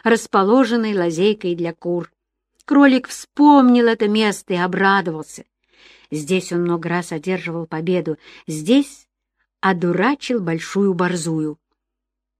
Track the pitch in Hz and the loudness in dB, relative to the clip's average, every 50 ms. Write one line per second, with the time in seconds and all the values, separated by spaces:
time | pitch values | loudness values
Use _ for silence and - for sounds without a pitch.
0 | - 226 226 220 - - - 202 190 196 226 262 262 214 233 233 220 220 208 190 | 0 0 0 0 0 0 0 2 2 4 4 4 4 2 0 0 -2 -2 -2 -2
1 | 175 170 160 160 190 214 208 214 - 180 175 170 170 170 165 - - 175 175 175 | -2 -2 0 0 0 0 0 0 -4 -6 -6 -4 -6 -8 -8 -8 -6 -6 -4 -4
2 | 165 - _ _ _ _ _ _ _ _ _ _ _ - 294 285 285 277 262 254 | -6 -10 _ _ _ _ _ _ _ _ _ _ _ 0 4 6 6 6 4 2
3 | 254 - - - - - _ - 294 302 294 277 254 247 247 240 233 226 - - | 0 -4 -12 -16 -18 -10 _ 2 6 6 8 8 6 6 6 4 4 2 2 0
4 | 226 208 208 214 220 208 185 - - - 190 175 180 185 185 180 196 196 196 196 | 0 0 0 2 0 0 -2 -4 -6 -6 -4 -2 -2 -2 -2 0 2 2 2 2
5 | 180 175 160 156 151 - - - - _ _ _ _ _ _ _ _ _ _ _ | 0 -2 -6 -8 -12 -14 -18 -20 -20 _ _ _ _ _ _ _ _ _ _ _
6 | _ _ 147 156 151 143 185 185 180 - 170 175 175 175 170 170 160 170 170 180 | _ _ -10 -10 -4 -4 -2 -4 -2 -4 -4 -4 -2 -2 -2 -4 -4 -4 -4 -4
7 | 170 - 170 156 - 185 185 180 160 175 160 170 165 - 170 160 165 180 180 180 | -6 -6 -10 -8 -6 -6 -6 -6 -6 -8 -8 -10 -10 -8 -8 -6 -4 -2 -2 -2
8 | 156 165 151 - _ - - - _ - 156 156 151 175 247 285 285 - - - | -2 -4 -8 -8 _ -18 -20 -20 _ -12 -12 -6 -2 2 2 2 2 0 -6 -20
9 | _ _ _ _ _ _ _ _ _ _ _ _ - 190 190 170 180 175 170 175 | _ _ _ _ _ _ _ _ _ _ _ _ -2 -2 -2 0 -2 -2 0 0
10 | 196 254 294 285 - - 247 233 185 170 165 160 - - - 196 202 196 185 170 | 0 0 -2 -4 -4 -4 -4 -4 -2 -4 -4 -6 -6 -6 -2 0 0 0 0 0
11 | 180 180 180 175 151 165 160 156 156 151 151 - _ _ _ _ _ _ _ _ | -2 -2 -2 -4 -4 -4 -4 -4 -4 -6 -8 -12 _ _ _ _ _ _ _ _
12 | _ _ _ _ _ _ _ _ | _ _ _ _ _ _ _ _